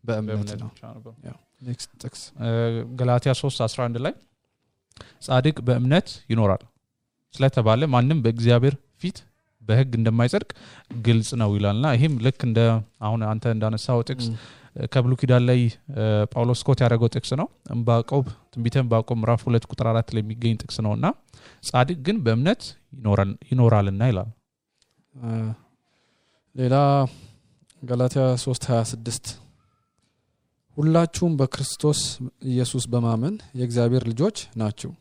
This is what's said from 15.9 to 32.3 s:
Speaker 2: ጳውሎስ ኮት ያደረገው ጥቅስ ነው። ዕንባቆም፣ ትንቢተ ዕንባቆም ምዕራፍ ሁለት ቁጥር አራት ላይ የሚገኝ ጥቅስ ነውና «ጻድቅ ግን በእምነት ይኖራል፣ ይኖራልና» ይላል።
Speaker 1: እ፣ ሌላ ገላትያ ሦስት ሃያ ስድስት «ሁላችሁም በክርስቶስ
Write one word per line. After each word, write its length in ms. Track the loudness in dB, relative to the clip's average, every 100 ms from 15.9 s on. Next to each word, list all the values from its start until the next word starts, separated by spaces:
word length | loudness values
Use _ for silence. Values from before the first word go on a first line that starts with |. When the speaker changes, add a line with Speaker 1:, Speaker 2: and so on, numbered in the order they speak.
| -2 0 2 0
Speaker 2:
ጳውሎስ 360 | 0 0 0
ኮት 180 | 0 2
ያደረገው 300 | 4 4 2
ጥቅስ 220 | 0 -4
ነው። 140 | -4 -4 _ -8
ዕንባቆም፣ 540 | -4 2 0 2 -2 -2 -8 _
ትንቢተ 280 | -6 -2 0
ዕንባቆም 420 | 2 0 0 -2
ምዕራፍ 220 | 0 0
ሁለት 220 | 2 0 -2
ቁጥር 220 | -4 0
አራት 220 | 0 -2
ላይ 120 | -4
የሚገኝ 340 | -6 -4 -2 -2
ጥቅስ 200 | -6 -4
ነውና 260 | -2 0 -2 -2 _ -20 -20 -16
«ጻድቅ 340 | -2 0 0 0
ግን 180 | -4 -2
በእምነት 440 | 0 2 2 -2 -6 -20 _
ይኖራል፣ 380 | -6 0 2 0 -4 -4
ይኖራልና» 560 | 4 6 6 2 0 0
ይላል። 240 | 0 -4 -12 _ _ _ _ _ _ _ -14
Speaker 1:
እ፣ 140 | -8 -6 -6 -8 _ _ _ _ _ _ _ _ _ -4
ሌላ 200 | 0 2 4 2 0 -4 -20 _ _ _ _ _
ገላትያ 420 | -6 0 0 2 2 0
ሦስት 260 | -2 -6 0
ሃያ 160 | 0 0
ስድስት 400 | -6 -8 -8 -10 -16 -20 _ _ _ _ _ _ _ _ _ _ _ _ -2
«ሁላችሁም 560 | 2 4 2 0 -2 0
በክርስቶስ 640 | -2 -2 -8 -2 0 0 -4 -8 -12